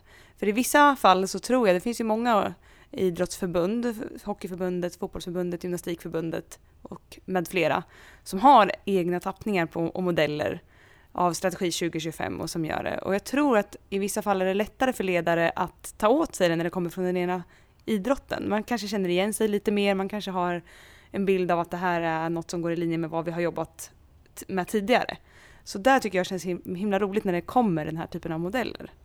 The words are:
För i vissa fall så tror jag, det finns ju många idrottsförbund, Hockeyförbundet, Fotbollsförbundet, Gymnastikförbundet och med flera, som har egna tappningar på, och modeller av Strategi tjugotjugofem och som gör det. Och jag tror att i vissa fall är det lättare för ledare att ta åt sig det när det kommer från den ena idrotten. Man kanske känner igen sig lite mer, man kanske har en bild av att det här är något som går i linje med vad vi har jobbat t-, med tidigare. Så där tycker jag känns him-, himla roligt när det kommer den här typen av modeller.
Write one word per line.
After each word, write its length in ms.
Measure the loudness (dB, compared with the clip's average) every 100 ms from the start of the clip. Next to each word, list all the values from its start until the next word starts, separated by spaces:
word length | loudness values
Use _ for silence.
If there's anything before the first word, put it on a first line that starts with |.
| -20 -20 -20 _
För 100 | -2
i 40 |
vissa 440 | 0 4 6 6 6
fall 320 | 6 6 4
så 120 | -4
tror 280 | 0 4 4
jag, 80 | 4
det 40 |
finns 200 | 0 -2
ju 40 |
många 500 | -2 0 2 2 2 -4 -18 -20 -12
idrottsförbund, 1160 | -2 -2 0 -4 -4 -4 0 0 0 -2 -4 -8 -10
Hockeyförbundet, 720 | -10 -8 -8 -6 -4 -2 -4 -6
Fotbollsförbundet, 680 | -10 -8 -8 -6 -4 -6
Gymnastikförbundet 960 | -6 -6 -6 -8 -6 -6 -4 -6 -10 -18 _ -20
och 380 | -18 -18 -18 -18 -6
med 220 | -4 -2
flera, 360 | 0 2 0 -4 -14 -20 -20
som 160 | -8 4
har 320 | 8 8 8 2 0
egna 340 | 0 2 -2
tappningar 460 | -4 -6 -2 0 0
på, 160 | -2
och 220 | -2 0
modeller 600 | 0 2 2 0 -2 -4 -10 -20 -20 -20 -8
av 220 | 0 0
Strategi 380 | 2 -2 0 -2
tjugotjugofem 720 | 0 -2 -4 -6 -6 -6 -6
och 80 | -6
som 160 | -4 -4
gör 180 | -2
det. 140 | -4 -4
Och 180 | -2 -2
jag 80 |
tror 340 | 0 0 4 2
att 180 | 0 -6 -6
i 100 | -4
vissa 220 | -2 -2
fall 200 | -2 0
är 40 | 2
det 80 |
lättare 400 | 0 -2 -2 0
för 100 | 0
ledare 480 | 0 0 2 2 2 0
att 380 | -4 -8 -16 0
ta 100 | 2
åt 280 | 4 2 2
sig 140 | 2
det 60 | 2
när 80 |
det 60 | -2
kommer 200 | -2 -4
från 160 | -2 -2
den 120 | 0
ena 260 | 0 -2 -6 -18 _ _ -4
idrotten. 640 | -2 0 -2 -4 -6 -2
Man 140 | -4
kanske 240 | -2 -6 -4
känner 220 | -2 0
igen 240 | 0 0
sig 140 | 0 0
lite 240 | 0 0
mer, 240 | 2 2 0
man 140 | -2
kanske 220 | -6 -6
har 300 | -2 -2 -2 -8 -20 -20 -20 -10
en 140 | -2 2
bild 260 | 2 2
av 80 | 0
att 120 | 0
det 60 | -2
här 240 | 0 0
är 280 | 0 0 -2
något 220 | -4 -4
som 100 | -4
går 100 | -2
i 40 | -2
linje 220 | -2 -2
med 120 | -2
vad 160 | -4 -2
vi 60 |
har 100 | -2
jobbat 500 | -2 -2 -6 -10 -18 -20 -20 -20 -20
t-, 120 | -16 -6
med 200 | -4 -2
tidigare. 500 | 0 2 2 2 -8 -16 -20 -20 -20
Så 140 | -12 0
där 220 | 4 6
tycker 180 | 4 -2
jag 80 | -2
känns 200 | -4 -4
him-, 300 | -6 -6 -4
himla 240 | 0 2
roligt 240 | 2 0
när 100 | 0
det 80 | 0
kommer 440 | 0 2 4 2 -2
den 120 | -6
här 100 | -8
typen 240 | -8 -6
av 80 | -4
modeller. 520 | -4 -4 -4 -8 -12 -18